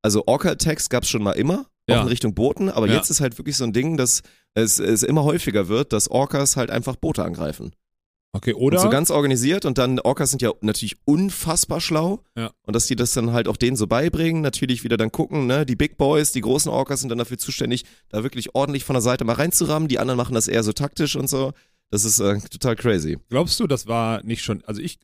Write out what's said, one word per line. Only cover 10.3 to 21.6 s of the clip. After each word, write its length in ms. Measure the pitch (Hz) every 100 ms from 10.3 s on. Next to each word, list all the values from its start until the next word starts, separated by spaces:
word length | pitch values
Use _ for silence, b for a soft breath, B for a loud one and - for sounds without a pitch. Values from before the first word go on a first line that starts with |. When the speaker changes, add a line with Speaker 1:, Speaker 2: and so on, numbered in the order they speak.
| 135
Speaker 1:
ja 100 | 117 -
natürlich 360 | 107 - 107 - -
unfassbar 760 | 156 190 - 160 160 - 165
schlau. 440 | - 156 170 208 _ 117
Speaker 2:
Ja. 160 | 113 _
Speaker 1:
Und 120 | - 113
dass 100 | -
die 80 | 120
das 160 | 123
dann 180 | 131 117
halt 160 | 120 104
auch 80 | -
denen 200 | 120 123
so 100 | 101
beibringen, 540 | 117 165 160 165 165
natürlich 420 | 147 - 127 120
wieder 140 | 120 113
dann 140 | 110
gucken, 360 | - - 151 123
ne, 180 | 139 135
die 100 | 117
Big 200 | 147 -
Boys, 340 | 139 151 147
die 80 | 127
großen 280 | 110 143 151
Orcas 300 | 135 135 135
sind 100 | 131
dann 80 | 117
dafür 180 | 117 127
zuständig, 480 | - - 123 123 b b b
da 140 | 107
wirklich 300 | 131 123 -
ordentlich 300 | 135 143 135
von 100 | - 127
der 60 |
Seite 220 | 113 123
mal 100 | 113
reinzurammen, 540 | 117 160 - 151 151 156
die 120 | 123
anderen 180 | 127 123
machen 160 | 123 117
das 120 | 113
eher 140 | 113
so 100 | 107
taktisch 420 | - 143 - 147 139
und 140 | 135
so. 240 | 135 135 b